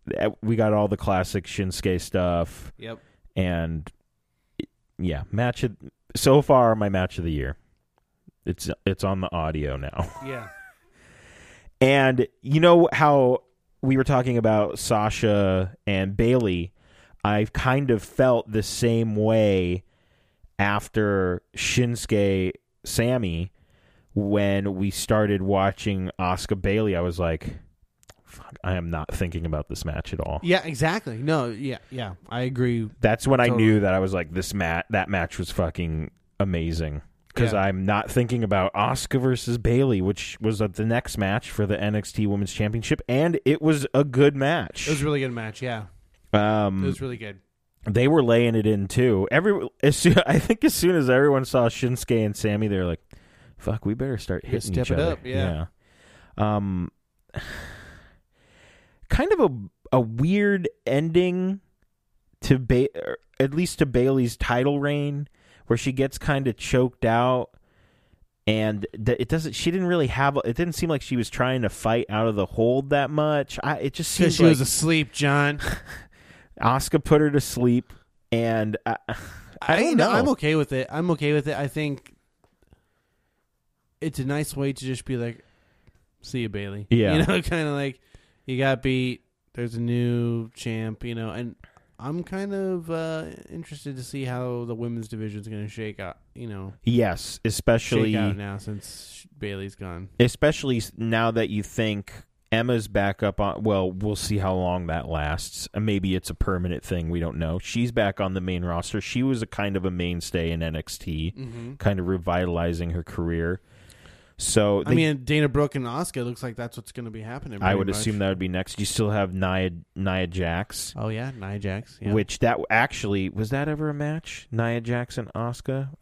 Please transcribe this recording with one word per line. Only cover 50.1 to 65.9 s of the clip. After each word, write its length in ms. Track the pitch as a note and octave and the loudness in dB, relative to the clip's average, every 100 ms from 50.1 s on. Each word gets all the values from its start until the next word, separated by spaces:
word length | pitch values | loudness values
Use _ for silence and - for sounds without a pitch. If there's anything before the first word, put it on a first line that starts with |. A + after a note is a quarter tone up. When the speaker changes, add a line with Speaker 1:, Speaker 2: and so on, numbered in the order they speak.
| F3+ | 6
Speaker 1:
<laughs> 40 | - | 6
I 120 | D3+ | 2
think 240 | - A3+ | 2 2
as 120 | D#4 | 2
soon 200 | - E3+ | 2 2
as 140 | F3 B2+ | 4 4
everyone 380 | B2+ C#3+ C3+ B2+ | 6 6 4 2
saw 220 | C3 A#2 | 2 2
Shinsuke 540 | - B2 B2 - A#2 | 2 -2 -2 0 2
and 120 | G#2+ G2+ | 2 0
Sammy, 320 | G#2+ G#2 G#2+ | -2 0 0
they 80 | G2 | 0
were 80 | |
like, 160 | F2 E2 _ - - _ - - | 0 -4 _ -20 -20 _ -20 -10
"Fuck, 300 | - A2 G2 | -6 -4 -4
we 80 | |
better 240 | A2+ C3+ A2 | -4 -4 -6
start 240 | - F2+ | -6 -6
Speaker 2:
Yeah, 60 | - | -4
Speaker 1:
hitting 220 | - - | -6 -2
Speaker 2:
step 120 | F#2 B2 | -4 0
Speaker 1:
each 40 | |
Speaker 2:
it 80 | E2 | 0
Speaker 1:
other." 120 | D2+ | 0
Speaker 2:
up, 60 | D3+ | -4
yeah. 420 | B2+ C3 A2 D#2 E2 _ _ _ - - - - | -6 -4 -2 -4 -6 _ _ _ -20 -20 -14 -4
Speaker 1:
Yeah. 180 | G#2+ G#2 | 0 0
Um, 360 | G2 F#2 F2 - _ _ _ | -2 -2 -4 -8 _ _ _
<sighs> 60 | - - - - - - - - _ _ _ _ _ - _ _ _ - | -14 -12 -14 -16 -18 -20 -20 -20 _ _ _ _ _ -20 _ _ _ 0
kind 240 | - F4 | 2 4
of 80 | G4 | 4
a, 560 | G#3 B2 F#2+ - - B2+ | 4 2 -8 -16 0 2
a 40 | |
weird 680 | A2+ A2+ D#3 G3+ G3+ G3 E3+ - - | 2 0 2 4 4 2 0 -6 0
ending 720 | C#3 D#3+ E3 F3+ F3+ F#3 G3 - _ _ _ _ _ _ _ | 0 2 2 2 2 -2 -4 -8 _ _ _ _ _ _ _
to 160 | - C3 | 2 2
Ba-, 300 | B2 B2 C#3 - | 4 2 2 -2
er, 220 | - - _ - | -8 -8 _ -2
at 160 | C3+ | 0
least 240 | D3 F3+ - | 0 -2 0
to 60 | C#3+ | 2
Bayley's 500 | B2 B2+ C3+ A#2+ - | 4 4 4 2 0
title 440 | - B2 C#3 C#3+ | 0 2 2 2
reign, 480 | C#3+ D3 C#3+ C#3+ D3 _ _ _ - | 0 0 -2 -4 -8 _ _ _ -2
where 100 | A#2+ | 0
she 160 | C3+ | 0